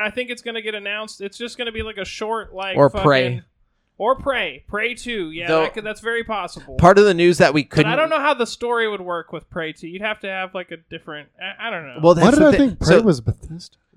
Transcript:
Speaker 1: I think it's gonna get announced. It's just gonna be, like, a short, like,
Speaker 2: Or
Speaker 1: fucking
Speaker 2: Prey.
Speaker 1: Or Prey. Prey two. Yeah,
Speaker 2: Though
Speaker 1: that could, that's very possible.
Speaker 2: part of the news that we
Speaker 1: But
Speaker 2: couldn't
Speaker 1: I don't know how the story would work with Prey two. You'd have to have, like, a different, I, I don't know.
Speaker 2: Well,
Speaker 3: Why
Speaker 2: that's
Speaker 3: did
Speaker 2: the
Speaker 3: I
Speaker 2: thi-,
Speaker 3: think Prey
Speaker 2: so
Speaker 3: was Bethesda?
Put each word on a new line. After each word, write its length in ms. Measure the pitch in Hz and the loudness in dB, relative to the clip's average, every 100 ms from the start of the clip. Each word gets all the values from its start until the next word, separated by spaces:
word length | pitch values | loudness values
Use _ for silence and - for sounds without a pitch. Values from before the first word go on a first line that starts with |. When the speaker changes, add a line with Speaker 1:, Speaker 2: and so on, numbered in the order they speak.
| 214 | -6
Speaker 1:
I 20 | |
think 180 | 233 240 | -6 -10
it's 120 | 240 | -10
gonna 200 | 240 226 | -10 -10
get 140 | 214 214 | -8 -10
announced. 460 | 202 208 220 - | -8 -10 -10 -12
It's 160 | 196 - | -14 -12
just 200 | 233 240 | -12 -10
gonna 140 | 233 | -10
be, 100 | 220 | -8
like, 140 | 220 208 | -10 -10
a 80 | 185 | -10
short, 480 | - 214 220 190 | -8 -6 -6 -8
like, 220 | 185 196 185 | -10 -4 0
Speaker 2:
Or 120 | 139 | 0
Speaker 1:
fucking 140 | 208 170 | 0 0
Speaker 2:
Prey. 360 | 135 127 120 - _ _ _ _ - | 2 0 -6 -12 _ _ _ _ -6
Speaker 1:
Or 180 | 214 262 | -4 -2
Prey. 480 | 277 247 180 135 - | -4 -4 -6 -10 -12
Prey 260 | 208 226 | -6 -6
two. 380 | 233 240 226 165 | -8 -10 -8 -8
Yeah, 160 | 160 170 | -8 -2
Speaker 2:
Though 140 | 160 | 0
Speaker 1:
that 120 | 160 | 0
could, 100 | 220 | -4
that's 180 | 214 208 | -12 -10
very 220 | 220 233 | -8 -6
possible. 520 | 226 208 170 - - 131 | -6 -8 -10 -14 -12 4
Speaker 2:
part 220 | 175 196 | 6 8
of 60 | 208 | 6
the 80 | 170 | 6
news 240 | 175 175 | 4 6
that 140 | 170 | 4
we 100 | 147 | 4
Speaker 1:
But 60 | 135 | 0
Speaker 2:
couldn't 200 | - 151 | 0 2
Speaker 1:
I 40 | 254 | 2
don't 140 | 320 | 0
know 100 | 320 | 0
how 140 | 285 262 | 0 0
the 100 | 226 | -4
story 420 | - 240 233 220 | -6 -4 -2 -2
would 140 | 202 | -6
work 320 | 180 175 156 | -8 -8 -8
with 160 | 160 - | -14 -14
Prey 240 | 175 160 | -10 -10
two. 140 | 151 170 | -10 -14
You'd 160 | 185 | -8
have 160 | 214 214 | -8 -8
to 80 | 196 | -8
have, 260 | 190 185 | -8 -8
like, 180 | 190 180 | -10 -12
a 60 | 165 | -16
different, 520 | _ 165 170 151 143 - | _ -18 -14 -16 -18 -16
I, 260 | 185 190 226 | -16 -12 -10
I 20 | |
don't 140 | 196 - | -10 -12
know. 120 | - | 2
Speaker 2:
Well, 140 | 160 170 | 4 8
Speaker 3:
Why 100 | 180 | 8
Speaker 2:
that's 60 | 294 | 8
Speaker 3:
did 60 | |
Speaker 2:
the 40 | 311 | 6
Speaker 3:
I 40 | |
Speaker 2:
thi-, 60 | 226 | 6
Speaker 3:
think 220 | 269 165 | 2 0
Prey 80 | 151 185 | 4 6
Speaker 2:
so 40 | |
Speaker 3:
was 200 | 226 135 | 6 0
Bethesda? 560 | 110 - - 165 - _ _ | -2 -6 -8 -18 -20 _ _